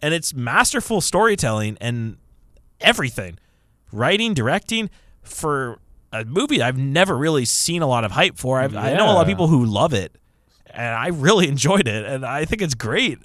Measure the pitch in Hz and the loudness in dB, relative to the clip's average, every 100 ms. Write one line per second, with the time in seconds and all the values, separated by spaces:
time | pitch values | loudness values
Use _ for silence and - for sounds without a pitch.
0 | 147 165 - 135 120 165 240 277 - 214 | -2 -2 -4 -6 0 2 2 0 -2 -2
1 | - 185 220 202 127 107 107 107 120 120 | 0 2 2 2 0 0 -2 -4 -6 -4
2 | 113 - _ _ _ - _ _ 185 226 | -6 -10 _ _ _ -20 _ _ 2 2
3 | 135 - 92 85 _ _ _ _ _ 104 | -2 -4 -10 -12 _ _ _ _ _ -2
4 | 139 202 226 165 117 185 - 226 214 - | 0 2 0 0 0 -2 -4 -6 -6 -10
5 | _ _ - - 160 143 123 113 _ - | _ _ -18 -8 -4 -4 -6 -10 _ -20
6 | _ 110 113 160 285 226 120 127 139 151 | _ -10 -4 -2 0 0 0 0 0 2
7 | 190 135 156 151 120 - - 170 147 123 | 2 2 2 2 0 -2 -2 0 0 0
8 | 110 92 180 - 127 131 135 107 135 160 | 0 2 0 0 -2 0 0 -2 -2 2
9 | 214 190 160 190 165 143 117 104 165 117 | 4 4 4 2 4 4 4 2 2 0
10 | 85 - _ _ _ _ _ - 117 117 | -4 -12 _ _ _ _ _ -10 -6 -4
11 | 143 170 139 208 156 139 131 196 113 107 | -4 0 4 4 4 2 2 2 2 -2
12 | 104 135 127 139 156 226 180 117 110 156 | -4 -6 -6 -6 -4 -4 -4 -4 -2 -2
13 | 247 123 | -2 -4